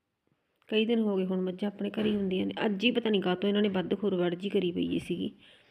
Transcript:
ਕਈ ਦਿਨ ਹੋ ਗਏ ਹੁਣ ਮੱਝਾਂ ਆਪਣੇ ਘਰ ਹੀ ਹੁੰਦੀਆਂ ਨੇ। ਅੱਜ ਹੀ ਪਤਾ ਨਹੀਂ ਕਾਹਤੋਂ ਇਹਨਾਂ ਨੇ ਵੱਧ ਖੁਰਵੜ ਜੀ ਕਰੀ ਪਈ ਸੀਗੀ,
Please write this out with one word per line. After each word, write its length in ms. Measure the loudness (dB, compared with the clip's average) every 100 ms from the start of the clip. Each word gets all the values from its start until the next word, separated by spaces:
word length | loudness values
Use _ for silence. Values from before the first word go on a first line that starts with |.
| _ _ _ _ _ _ -2
ਕਈ 160 | 2 4
ਦਿਨ 140 | 2
ਹੋ 160 | 2 0
ਗਏ 80 | 0
ਹੁਣ 140 | 0
ਮੱਝਾਂ 280 | -2 -2 -4
ਆਪਣੇ 220 | -4 -6
ਘਰ 160 | -2 0
ਹੀ 80 | 0
ਹੁੰਦੀਆਂ 300 | 0 0 -2
ਨੇ। 80 | -2 -2
ਅੱਜ 180 | 2
ਹੀ 60 | 2
ਪਤਾ 200 | 2 2
ਨਹੀਂ 120 | 2
ਕਾਹਤੋਂ 260 | 2 0 2
ਇਹਨਾਂ 140 | 2
ਨੇ 60 | 2
ਵੱਧ 240 | 0 -2 -2
ਖੁਰਵੜ 380 | 0 0 0
ਜੀ 140 | -2 -2
ਕਰੀ 220 | 0 0
ਪਈ 260 | -2 -2 -2
ਸੀਗੀ, 300 | -4 -4 -4 -8 -20 -20 _